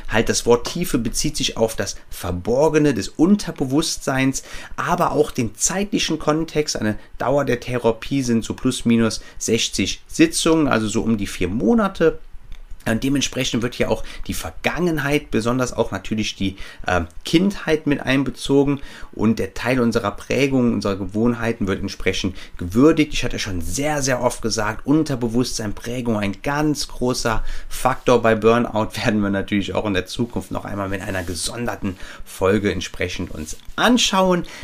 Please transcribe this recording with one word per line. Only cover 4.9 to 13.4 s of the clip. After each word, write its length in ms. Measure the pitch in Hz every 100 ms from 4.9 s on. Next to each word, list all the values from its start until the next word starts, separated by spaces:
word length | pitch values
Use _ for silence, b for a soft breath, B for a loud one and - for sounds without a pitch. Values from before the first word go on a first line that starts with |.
| 175 160
auch 180 | 233 226
den 240 | - 110
zeitlichen 640 | - - 185 208 - - 156
Kontext. 580 | - 151 160 151 147 -
Eine 200 | 107 104 B -
Dauer 260 | 117 143
der 160 | 131 123
Therapie 640 | - 123 113 110 - 139
sind 240 | 123 117 -
so 80 |
plus 320 | 95 131 127 117
minus 340 | 117 113 - B B
sechzig 640 | - 113 - - 98 - -
Sitzungen, 640 | - 165 - 165 160 139
also 180 | 113 110
so 140 | 107
um 160 | 110 110
die 100 | 98
vier 220 | - 87
Monate. 680 | 110 202 233 196 - 160 - - - - - - -
Und 200 | - 113
dementsprechend 580 | 135 139 - 127